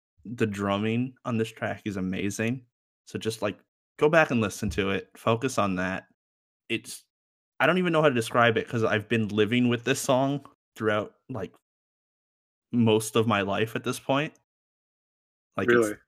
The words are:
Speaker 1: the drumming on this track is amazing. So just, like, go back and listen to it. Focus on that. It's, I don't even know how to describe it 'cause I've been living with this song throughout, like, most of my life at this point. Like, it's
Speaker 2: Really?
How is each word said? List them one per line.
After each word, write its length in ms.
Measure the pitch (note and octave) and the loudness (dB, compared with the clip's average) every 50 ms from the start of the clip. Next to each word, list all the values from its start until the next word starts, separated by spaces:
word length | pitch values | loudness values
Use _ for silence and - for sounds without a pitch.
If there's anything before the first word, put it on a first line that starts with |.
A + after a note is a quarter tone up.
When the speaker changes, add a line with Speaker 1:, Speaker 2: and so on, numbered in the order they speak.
| _ _ _ _ - | _ _ _ _ -16
Speaker 1:
the 220 | - B2 A#2 A#2 | -10 -4 -4 -2
drumming 680 | A2 G2+ G2 G2+ G2+ G2 G2+ G#2+ A2 A2+ A#2 B2 C3 C3 _ - | -2 -2 -2 -2 -2 0 0 0 0 -2 -2 -2 -4 -8 _ -8
on 120 | B2+ A#2+ | -6 -4
this 140 | A2 A2+ A2+ | -4 -4 -4
track 300 | - - A#2+ G#2 G2+ G2 - | -6 -8 -8 -8 -8 -6 -8
is 120 | A2 F#2+ | -8 -6
amazing. 680 | G2 F#2 F#2 F#2+ F#2 F#2 G2+ G2 - A2 A2+ B2 C3 - _ _ _ _ _ _ _ _ | -4 -4 -4 -4 -4 -4 -6 -4 -4 -4 -4 -4 -6 -10 _ _ _ _ _ _ _ _
So 120 | - - - | -12 -10 -6
just, 220 | - A2 A2 - | -6 -6 -6 -4
like, 180 | G2+ G#2 G2 - _ _ _ _ _ _ _ | -4 -6 -6 -6 _ _ _ _ _ _ _
go 120 | - D3 D3+ | 0 2 4
back 220 | D#3+ E3 D#3 - | 6 4 4 4
and 100 | C#3 A#2 | 2 0
listen 280 | A2 G2+ - - - G2+ | 0 -2 -2 -4 -6 -4
to 200 | - - G2 F#2+ | -2 -2 0 0
it. 180 | G2 F#2+ - _ _ | 0 -2 -4 _ _
Focus 400 | - - A2 A#2 A#2 B2 C3 - | -6 0 0 0 0 0 -4 -2
on 180 | - G2+ G2 F#2 | 0 0 0 0
that. 320 | F2+ F#2 F#2 F#2+ - - _ _ _ _ _ _ _ _ _ _ _ _ - | -2 -4 -4 -6 -8 -10 _ _ _ _ _ _ _ _ _ _ _ _ -6
It's, 340 | A#2 A2 - - - - _ _ _ _ _ _ _ _ _ _ _ - | -6 -6 -6 -10 -18 -18 _ _ _ _ _ _ _ _ _ _ _ 0
I 80 | C3 | 2
don't 120 | C#3+ E3+ F#3 | 2 2 2
even 140 | F3+ F3 E3 | 2 2 2
know 80 | D#3 D#3+ | 4 4
how 60 | D3+ | 4
to 60 | B2+ | 4
describe 420 | A#2+ A2+ - - B2+ A#2 A#2 A2 | 2 -2 0 2 4 4 4 4
it 100 | A2 - | 2 -2
'cause 160 | - - A#2 A2 | -2 -2 -2 0
I've 260 | G#2 G2+ G#2+ G#2+ - | 0 0 -2 -2 -2
been 200 | A#2 A#2 A2 G2 | -2 -2 -2 0
living 400 | G2+ G#2+ G#2+ G2+ A#2+ B2 B2 A#2+ | 2 2 2 2 2 2 2 2
with 140 | A#2+ A#2+ A#2 | 0 0 0
this 140 | A#2+ C3+ C3 | -2 -2 -2
song 440 | - - C3+ B2+ C3+ C3+ C#3+ C#3+ - - _ _ _ _ - | 0 0 2 2 2 0 -2 -4 -8 -12 _ _ _ _ -10
throughout, 400 | - A2 G#2+ G#2 G#2+ G2+ - _ _ _ - | -4 -2 0 0 0 -2 -6 _ _ _ -12
like, 240 | C3 A2 F#2+ E2 _ _ _ _ _ _ _ _ _ _ _ _ _ _ _ _ _ _ _ _ _ _ _ - - | -10 -10 -10 -10 _ _ _ _ _ _ _ _ _ _ _ _ _ _ _ _ _ _ _ _ _ _ _ -4 0
most 420 | A#2+ A#2 A2 A2 A2 A2 - - | 2 4 6 4 4 2 0 0
of 100 | A#2 A2 | 0 2
my 140 | A#2 G#2+ G2+ | 2 2 2
life 340 | G2 G2 G2 G2 A2 A2+ - | 2 0 0 0 -2 -2 -4
at 80 | B2 A#2+ | -6 -6
this 160 | A#2 B2 - | -6 -6 -6
point. 340 | - - C3+ C#3 D3+ D#3+ - _ _ _ _ _ _ _ _ _ _ _ _ _ _ _ _ _ _ _ _ _ _ _ - | -4 -2 -2 -2 -2 -4 -8 _ _ _ _ _ _ _ _ _ _ _ _ _ _ _ _ _ _ _ _ _ _ _ -8
Like, 160 | - - A#2+ A#2+ | -4 0 2 4
it's 160 | A#2+ A2+ G#2+ | 4 4 0
Speaker 2:
Really? 60 | G#2 - _ | -2 -8 _